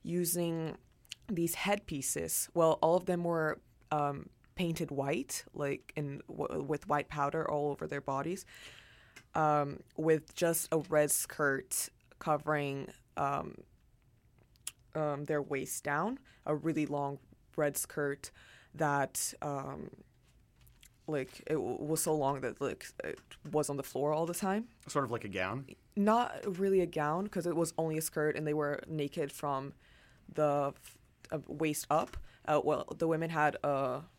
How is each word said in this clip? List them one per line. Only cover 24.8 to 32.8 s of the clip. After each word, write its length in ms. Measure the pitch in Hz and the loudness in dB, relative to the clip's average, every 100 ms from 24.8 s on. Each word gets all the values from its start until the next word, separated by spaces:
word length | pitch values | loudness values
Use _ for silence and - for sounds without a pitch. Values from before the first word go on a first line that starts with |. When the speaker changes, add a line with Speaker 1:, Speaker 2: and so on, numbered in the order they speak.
| - | -2
Speaker 2:
Sort 160 | 147 | 0
of 60 | 127 | 0
like 120 | 117 | -2
a 60 | 104 | -2
gown? 360 | 95 92 123 131 - _ | -2 -2 -2 -8 -18 _
Speaker 1:
Not 640 | - 202 233 247 - 208 175 | 2 4 4 2 -4 -6 0
really 220 | 196 190 | 4 4
a 40 | |
gown, 420 | 170 156 147 165 202 | 4 0 0 0 -2
'cause 180 | 190 | -2
it 100 | 175 | 0
was 180 | 160 165 - | 0 0 0
only 200 | 160 156 | 0 0
a 40 | |
skirt, 340 | 160 - 151 | -2 0 0
and 100 | - 151 | 0 0
they 60 | |
were 280 | 151 143 147 - | 0 0 -2 -4
naked 440 | 156 143 - 147 | -4 -2 -2 -4
from 420 | - 147 135 139 - - - - - - | -4 -2 -2 -4 -14 -20 -20 -20 -20 -8
the 420 | - 151 143 143 | 2 4 4 0
f-, 220 | - - - _ _ - | -4 -20 -20 _ _ -8
uh, 80 | 156 - | -8 -6
waist 400 | 147 156 151 - | 0 0 0 2
up. 280 | 156 - - - - | 2 2 -8 -12 -10
Uh, 160 | - 151 | 2 4
well, 220 | 147 151 | 4 0